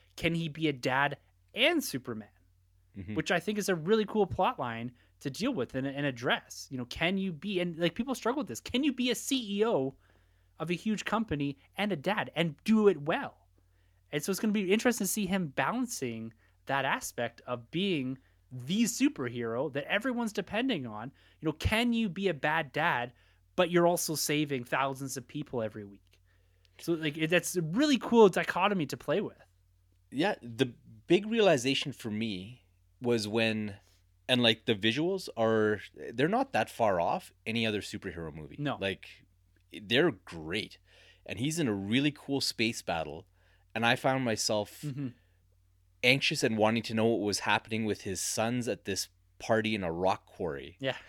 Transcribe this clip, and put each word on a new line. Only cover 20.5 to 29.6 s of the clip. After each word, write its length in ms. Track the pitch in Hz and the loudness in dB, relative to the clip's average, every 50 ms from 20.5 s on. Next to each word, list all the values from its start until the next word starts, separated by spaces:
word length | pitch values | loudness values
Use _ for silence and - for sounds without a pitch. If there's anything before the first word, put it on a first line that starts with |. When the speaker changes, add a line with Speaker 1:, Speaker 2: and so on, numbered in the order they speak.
| 190 214 254 269 247 160 127 117 | -2 -2 -2 0 -2 -2 -4 -6
Speaker 1:
on. 240 | 107 107 110 139 - _ - - _ _ | -8 -10 -10 -12 -14 _ -20 -20 _ _
You 60 | - 156 | -4 -4
know, 60 | 147 | -2
can 380 | - - - 220 220 240 240 | 0 0 0 2 2 2 2
you 160 | 233 226 226 208 | 2 2 0 -2
be 220 | 160 196 196 190 | -2 0 0 0
a 40 | 165 | 0
bad 380 | 135 - 151 156 165 160 135 | 0 0 0 2 2 0 -2
dad, 400 | - 143 151 170 151 123 120 123 - _ _ _ _ _ _ _ _ - | -2 0 2 2 2 0 -2 -4 -8 _ _ _ _ _ _ _ _ 2
but 120 | 180 170 | 2 4
you're 180 | 175 175 170 170 | 6 6 6 6
also 280 | 175 170 - - 160 | 6 4 0 -2 -2
saving 480 | 139 - - 151 147 156 143 143 131 123 | -2 0 0 2 2 2 0 0 -4 -4
thousands 540 | - - 135 135 139 139 131 139 135 - 135 | -2 0 2 2 0 0 -4 -6 -8 -8 -8
of 100 | 120 - | -10 -10
people 340 | - 147 147 - - 123 | -8 -10 -8 -6 -4 -4
every 220 | 110 107 - 110 104 | -4 -4 -4 -8 -12
week? 160 | 101 101 98 _ _ _ _ _ _ _ _ _ _ _ _ _ _ _ - | -14 -16 -20 _ _ _ _ _ _ _ _ _ _ _ _ _ _ _ -10
So, 140 | - - 170 | -4 -2 -2
like, 240 | 156 160 156 143 160 | 0 -2 -2 -2 -2
it, 120 | 160 160 | 0 2
that's 280 | 180 175 165 - - 180 | 2 2 2 0 -2 -2
a 40 | |
really 360 | 165 151 165 226 302 302 285 220 | -2 -2 0 2 4 4 4 2
cool 320 | - - 233 233 220 190 | 2 4 8 10 10 10
dichotomy 560 | - 180 165 - - 175 180 202 208 190 151 | 8 6 -2 -2 0 2 2 2 2 2 -2
to 100 | 127 - | -2 -4
play 240 | - - - 147 196 | -6 -2 0 0 0
with. 160 | 208 123 - - - _ _ _ | 0 -2 -6 -12 -20 _ _ _